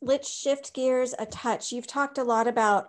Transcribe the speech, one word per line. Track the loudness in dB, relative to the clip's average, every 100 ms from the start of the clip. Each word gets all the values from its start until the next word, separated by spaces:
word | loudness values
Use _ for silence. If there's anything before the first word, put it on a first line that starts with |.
let's | 0 0 -2
shift | -4 -2 -2 -4
gears | -2 2 2 0 -4
a | -8
touch. | -4 -2 -2 -4
You've | -8 -4
talked | -2 -2 0
a |
lot | 2 2 2
about | 4 4 4